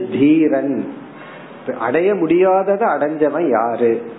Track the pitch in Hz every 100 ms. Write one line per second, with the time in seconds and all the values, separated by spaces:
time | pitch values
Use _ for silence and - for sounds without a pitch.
0 | - 123 143 160 156 139 139 123 95 -
1 | - - - - - - - - 117 147
2 | 185 202 160 170 185 190 190 202 220 147
3 | 143 156 151 147 170 113 117 113 117 113
4 | -